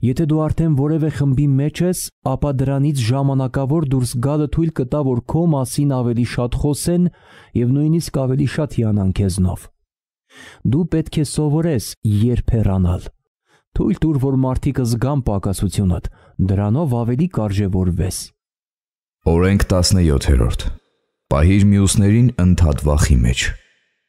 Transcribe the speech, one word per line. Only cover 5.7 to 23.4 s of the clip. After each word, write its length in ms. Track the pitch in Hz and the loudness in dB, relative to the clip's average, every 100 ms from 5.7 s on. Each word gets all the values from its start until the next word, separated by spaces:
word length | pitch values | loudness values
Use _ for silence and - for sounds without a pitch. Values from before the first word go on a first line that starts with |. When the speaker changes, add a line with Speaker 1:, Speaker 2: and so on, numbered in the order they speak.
| - 143 | -2 0
Speaker 1:
ավելի 320 | 127 120 117 117 | 0 0 0 -2
շատ 320 | - 123 - | -2 -4 -2
խոսեն 500 | 147 143 - 175 175 - - - - | -2 -2 -2 0 0 -2 -16 -20 -6
և 180 | - 120 | -2 0
նույնիսկ 500 | 139 151 165 - 143 | 2 2 0 -2 -4
ավելի 300 | 127 135 135 | -2 0 -2
շատ 280 | - 147 - | -2 -4 -2
հիանան 360 | 110 104 95 | 0 0 0
քեզնով։ 560 | 90 101 92 92 82 - _ _ _ _ _ _ - - - | 0 -2 0 -2 -2 -12 _ _ _ _ _ _ -20 -20 -8
Դու 240 | - 139 180 | -2 0 0
պետք 280 | 165 156 | -2 -2
է 120 | 165 143 | -4 -4
սովորես, 600 | - 151 156 170 127 - - | -2 -2 0 0 -2 -6 -6
երբ 540 | 110 104 120 117 - | -2 0 2 0 0
հեռանալ։ 560 | 117 101 95 87 87 - - _ _ _ _ _ - | 0 0 0 0 -2 -8 -18 _ _ _ _ _ -4
Թույլ 220 | 226 180 | -2 0
տուր, 200 | 156 139 | 0 0
որ 180 | 135 135 | 0 0
մարդիկ 420 | 131 127 147 135 | 0 -2 -2 -2
զգան 380 | 117 117 127 147 | -2 -2 -2 -2
պակասությունդ, 920 | 120 98 101 95 98 - 95 82 - - _ - | -2 -2 -2 -4 -2 0 0 0 -6 -14 _ -4
դրանով 540 | 95 98 104 127 160 | 0 0 0 0 0
ավելի 340 | 120 117 123 180 | -2 -2 0 -2
կարժևորվես։ 880 | - 107 98 98 92 92 82 92 - - _ _ _ _ _ _ _ _ _ 78 | -2 -2 0 0 0 0 0 -4 -6 -12 _ _ _ _ _ _ _ _ _ 0
Speaker 2:
Օրենք 380 | 82 92 98 | 2 4 2
տասնյոթերորդ։ 1080 | - 92 85 95 82 67 - 65 58 - - - _ _ _ _ _ | 2 2 2 2 4 2 2 2 2 -2 -6 -8 _ _ _ _ _
Պահիր 320 | 71 85 101 | 2 4 4
մյուսներին 680 | 101 101 98 - 101 113 123 | 4 4 2 2 2 4 2
ընդհատ 500 | - 90 87 80 65 | 4 2 4 2 2
վախի 340 | 73 71 - 65 | 0 2 4 4
մեջ։ 340 | 58 64 | 2 0